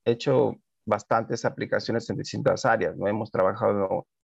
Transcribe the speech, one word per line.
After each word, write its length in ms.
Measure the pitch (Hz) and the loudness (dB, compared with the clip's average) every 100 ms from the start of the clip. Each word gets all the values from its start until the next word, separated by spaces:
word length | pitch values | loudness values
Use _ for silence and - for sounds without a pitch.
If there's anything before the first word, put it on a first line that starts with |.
hecho 520 | - 120 - 131 120 - _ _ | -2 0 2 2 2 -2 _ _
bastantes 600 | - 104 - 117 110 120 | -4 -4 0 0 0 -2
aplicaciones 680 | 123 - - 107 - 113 - | -4 -4 -2 -2 0 -2 -4
en 60 | 101 | -6
distintas 480 | - 113 104 92 | -6 -2 0 2
áreas, 320 | 123 113 82 - | 2 2 0 -2
¿no? 100 | 95 | -2
Hemos 240 | 107 107 | -2 -2
trabajado 800 | 117 92 101 107 101 95 98 - _ _ | 0 0 2 0 2 0 -2 -6 _ _